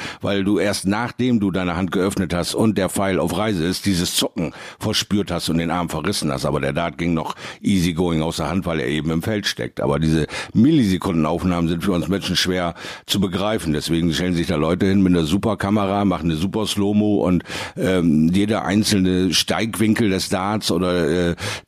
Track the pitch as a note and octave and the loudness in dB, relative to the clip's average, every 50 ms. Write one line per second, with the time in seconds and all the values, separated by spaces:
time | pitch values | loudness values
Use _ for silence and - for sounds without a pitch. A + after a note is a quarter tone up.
0 | - - - - - G2 G2+ G2+ G2 G2 G#2 F2 F2 G#2 G2 - - F#2+ G2+ G#2+ | -12 -12 -10 -6 -2 -2 0 0 2 2 2 2 2 0 -2 -2 -2 -2 -2 -2
1 | A#2+ A#2 - - B2+ B2+ A#2+ A2 G2+ G2 E2+ F#2+ F2+ F2+ E2+ E2 F#2+ E2+ - F#2+ | -2 -4 -4 -2 0 2 2 2 2 0 0 0 -2 -2 -2 -2 -2 -2 0 0
2 | F2+ G2+ F#2+ - F#2+ D#2+ F2 F2 E2 - - - G#2+ A2 G2+ G#2 F#2 F2+ - G#2 | 0 0 0 -2 -4 -2 -2 -4 -4 -2 -2 0 0 2 2 2 0 0 0 0
3 | G2 G2 F#2 D#2 D2+ F2 F2+ F2 G#2+ A2+ G#2 E2+ D#2 F2+ F#2 - - G2+ F#2+ E2+ | 0 0 0 0 0 0 0 -2 -2 0 0 0 0 -2 -2 -2 0 0 0 0
4 | F2+ - - - - - - G#2+ E2 C#2 - - - - - - - A2+ - - | 0 -2 -2 -2 -2 -2 -2 -4 -6 -6 -6 -12 -18 -18 -12 -6 -4 -2 -2 -2
5 | - - G2 G#2 F#2+ - F2 E2+ - - D#2+ E2 E2+ E2 D#2+ F2 F2 D#2+ - D#2 | -2 0 0 -2 0 -2 -4 -4 -2 0 0 0 0 0 -2 -2 -2 -4 -4 -4
6 | D2+ F#2 G2+ - - D2+ C2+ C2 C2+ C#2+ C#2+ C#2+ C2+ C#2 C#2+ E2 E2+ E2+ C#2+ - | -4 -4 -4 -2 -2 -2 -2 -2 -2 -2 -2 0 -2 -2 -2 -2 -4 -4 -4 -2
7 | E2+ F2 E2+ D#2+ D2+ - - - - - - - - - G2+ F#2+ E2+ F2+ E2 D#2 | -2 0 0 0 -2 -4 -8 -10 -12 -16 -12 -4 0 2 2 2 2 0 0 0
8 | F2+ F2 E2+ D#2 D#2 E2 E2 - E2+ D2 E2 F#2+ E2+ F2 E2 D#2 B1+ B1 D2 D#2 | 0 0 2 0 0 -2 -2 -4 -4 -2 -2 -2 -2 -2 -2 -2 -2 -2 -2 -2
9 | D2 D#2+ E2 E2+ - A#2 G#2+ G#2 G2+ - - - A#1+ A#1 - - - C2 C#2+ D2+ | -2 -2 -2 -2 -2 -2 -4 -2 -2 -4 -4 -6 -8 -8 -4 -2 -2 0 0 2
10 | D#2+ D#2 D#2 D#2+ D2 - - - - - - F#2+ A2+ D3 E3 D3 A#2 G2 F#2 E2+ | 2 2 2 2 0 -2 -6 -10 -8 -2 2 4 4 6 6 4 4 4 2 0
11 | - F#2+ F2+ E2 D#2 D2+ E2+ E2+ F2 F#2 F2 E2+ E2+ D#2+ F2 E2+ E2+ G2+ F#2 F2 | 0 0 0 2 0 0 0 0 0 0 0 2 0 0 0 -2 0 0 0 0
12 | D#2+ E2 G2 G2 - - F2+ - - F2+ F#2 F#2 F2 E2+ E2 - - - - - | 0 -2 -2 -4 -2 -2 -2 0 0 0 0 0 -2 -4 -4 -8 -14 -14 -16 -12
13 | - - - G#2 F#2+ F#2+ F2 F#2+ F#2+ G#2 A2 A2 E2+ E2 D2 D2 D2 - E2 E2 | -6 -4 0 0 0 0 0 -2 -2 0 0 0 0 0 -2 -2 0 0 0 2
14 | E2+ E2+ D2+ C#2 F2+ F2+ F2+ E2+ E2 - F2 D2+ D2+ D#2+ F2 F#2 G#2 F#2+ G2 G2+ | 2 2 0 0 0 0 0 0 0 0 0 0 2 2 2 2 2 4 4 4
15 | F#2+ F2+ F2+ E2+ D#2+ D2 F2 G2 G2+ A2+ G2+ - - G2+ G#2 A2 G2+ F#2+ G2 G2+ | 4 6 4 4 2 2 0 0 0 0 -2 0 0 0 0 2 2 0 0 2
16 | G2+ G2 F2 D#2 D#2+ E2+ D#2+ D#2 F2+ G2 F#2+ A2 G#2 - - G2+ G2+ G2+ G#2 G#2 | 2 2 0 0 0 0 0 0 -2 -2 -2 -2 -2 -2 -2 0 0 2 2 2
17 | G#2+ G#2 G#2 - A#1 F2+ F2+ E2 - - - - - - - - F2 F2+ F#2+ F2+ | 4 4 2 2 2 2 2 0 0 -4 -10 -10 -10 -10 -6 -4 -2 0 2 2
18 | E2+ E2+ D2+ D2+ D#2 E2 F2+ G2 G#2 G#2 A2 F#2+ - - F#2+ G#2+ G#2 - G#2+ G2 | 4 4 4 4 4 4 4 2 2 2 0 -2 0 0 2 2 2 2 2 2
19 | F#2 F#2 F#2 F2+ F#2 F#2 D#2+ - - - E2 E2+ G#2+ A2+ - - A2 G#2+ A2 A2+ | 2 2 2 2 2 2 0 0 0 0 0 -2 -2 -2 -2 0 2 2 2 2
20 | A#2+ G2+ F#2+ F#2 - - G#2 F#2 F#2 G2+ G#2+ G#2 - - E2+ E2+ F2+ F2+ F2+ F2+ | 2 2 2 0 -2 -2 -2 -2 -2 -2 -2 -2 -2 -2 0 0 0 2 2 2
21 | E2 C#2+ E2 F2+ F2 E2+ E2+ - G2 A2 - - - | 2 2 2 2 0 0 -2 -2 -6 -8 -8 -8 -4